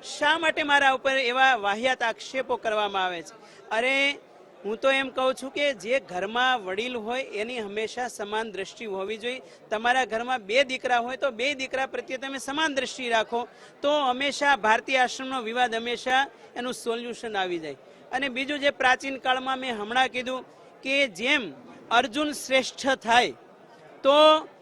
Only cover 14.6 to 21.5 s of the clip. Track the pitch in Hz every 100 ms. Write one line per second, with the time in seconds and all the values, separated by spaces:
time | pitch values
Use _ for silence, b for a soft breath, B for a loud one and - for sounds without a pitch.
14.6 | 214 226 226 262 247 - 262 262 220 240
15.6 | 247 226 233 240 254 262 277 B B -
16.6 | 247 247 - 233 240 226 233 208 185 175
17.6 | 156 139 B B B 254 277 247 269 294
18.6 | 277 277 254 254 269 269 262 262 262 262
19.6 | 262 226 208 240 262 240 247 262 - B
20.6 | B - 269 277 277 175 240 294 202